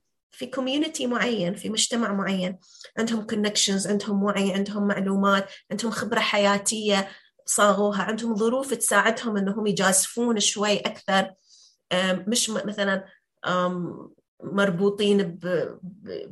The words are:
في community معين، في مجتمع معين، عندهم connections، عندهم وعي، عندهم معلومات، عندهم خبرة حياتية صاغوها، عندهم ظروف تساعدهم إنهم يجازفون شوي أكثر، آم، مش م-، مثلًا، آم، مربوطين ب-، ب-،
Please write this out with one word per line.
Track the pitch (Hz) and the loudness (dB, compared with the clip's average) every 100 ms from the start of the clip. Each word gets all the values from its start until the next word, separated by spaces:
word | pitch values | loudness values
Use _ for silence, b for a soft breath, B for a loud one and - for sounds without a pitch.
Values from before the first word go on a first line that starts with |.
| _ _ _ | _ _ _
في | - 247 269 | -12 -8 -4
community | 254 285 311 311 | -2 0 -2 -2
معين، | 247 233 247 214 175 | -2 0 0 0 -2
في | 202 196 | -4 -4
مجتمع | 214 - 233 214 | -2 0 0 0
معين، | 196 190 190 180 190 B B B - | 0 0 -2 -2 -6 B B B -4
عندهم | 226 226 208 | -2 -2 -2
connections، | 214 208 208 208 196 196 | -2 0 0 0 0 0
عندهم | 202 214 196 | -2 0 0
وعي، | 202 196 196 | 2 2 0
عندهم | 190 196 208 202 | 0 -2 -2 0
معلومات، | 196 196 196 196 196 196 B - | 0 0 2 4 2 0 B -10
عندهم | 208 226 | -6 -4
خبرة | - 208 220 | -4 -2 0
حياتية | 214 208 202 202 202 220 208 190 - B B _ - | 2 4 4 2 0 -2 2 2 0 B B _ -4
صاغوها، | - 208 196 208 196 | 4 4 6 2 0
عندهم | 190 226 233 208 | -2 -2 -2 0
ظروف | 226 262 277 | 2 0 -2
تساعدهم | 233 - 208 214 226 240 208 | -2 2 4 4 2 -2 -2
إنهم | 196 220 214 | 0 0 0
يجازفون | 185 190 190 - 233 240 220 | 2 4 2 0 0 0 2
شوي | 202 208 208 202 | 0 2 0 0
أكثر، | - - - 196 190 - b b b b - | -2 -6 0 2 2 -6 b b b b -4
آم، | 185 190 185 190 | 0 2 0 0
مش | 240 220 | 0 0
م-، | 208 208 | -2 -4
مثلًا، | 202 196 190 B B _ _ - | -2 -2 -2 B B _ _ -2
آم، | 180 180 180 160 - - _ _ _ | 0 0 -2 -6 -10 -16 _ _ _
مربوطين | - 196 202 170 202 202 202 202 | -4 0 2 2 0 2 4 4
ب-، | 175 170 175 170 120 - | 2 -4 -4 -2 -4 -8
ب-، | 180 - - 90 - | -16 -16 -12 -12 -10